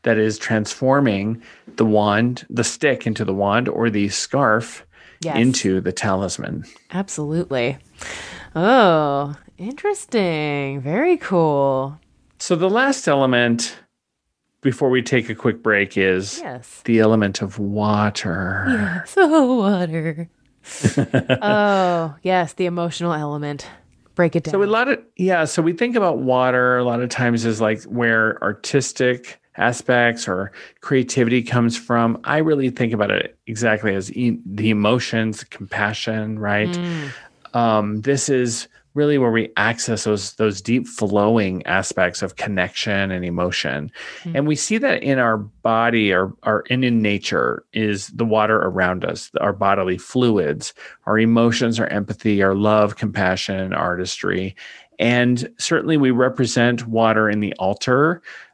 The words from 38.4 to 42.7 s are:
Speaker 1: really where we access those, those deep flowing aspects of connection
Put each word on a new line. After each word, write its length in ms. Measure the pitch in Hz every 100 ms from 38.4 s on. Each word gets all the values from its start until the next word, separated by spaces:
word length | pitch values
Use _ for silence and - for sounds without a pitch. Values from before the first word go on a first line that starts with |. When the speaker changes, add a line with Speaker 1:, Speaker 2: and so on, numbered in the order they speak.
| 123 113 - _ _ 143
Speaker 1:
really 220 | 147 143
where 140 | 120
we 180 | 113 - -
access 480 | 107 117 - 107 110
those, 280 | 104 98 -
those 260 | 110 98
deep 260 | 101 123 120
flowing 800 | - 104 101 104 117 98 92 -
aspects 560 | 95 95 - 90 -
of 160 | 92 -
connection 720 | - 95 90